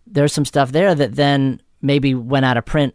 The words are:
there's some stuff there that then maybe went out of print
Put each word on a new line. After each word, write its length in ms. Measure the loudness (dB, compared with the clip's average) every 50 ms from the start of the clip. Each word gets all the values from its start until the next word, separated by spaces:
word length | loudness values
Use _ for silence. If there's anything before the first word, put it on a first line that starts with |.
| _
there's 260 | -6 -2 0 0 0 0
some 100 | -2 -4
stuff 280 | -2 0 0 0 0
there 220 | 0 0 2 2 2
that 220 | 2 0 -2 0
then 440 | 0 0 2 2 2 0 0 -2 -6 _ _ _ _
maybe 320 | -2 0 0 0 0 0 -2
went 300 | -2 -4 -2 0 0 2
out 140 | 0 0 -2
of 60 | -2
print 260 | -2 0 0 0 -2